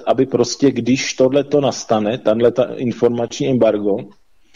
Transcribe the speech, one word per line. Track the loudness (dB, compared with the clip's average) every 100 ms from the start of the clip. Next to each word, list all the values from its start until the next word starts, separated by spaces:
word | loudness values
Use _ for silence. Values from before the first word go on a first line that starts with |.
| 0
aby | 0 0
prostě, | 0 -2 2 2
když | 2 0 0 -2
tohleto | 0 2 2 0 0
nastane, | 0 -2 -2 -2 -2 -2
tahle | -2 2 2
ta | 2 -2 -2
informační | -6 0 0 0 -4 -4 -2
embargo, | 0 2 0 0 -4 -6 -20 _ _ _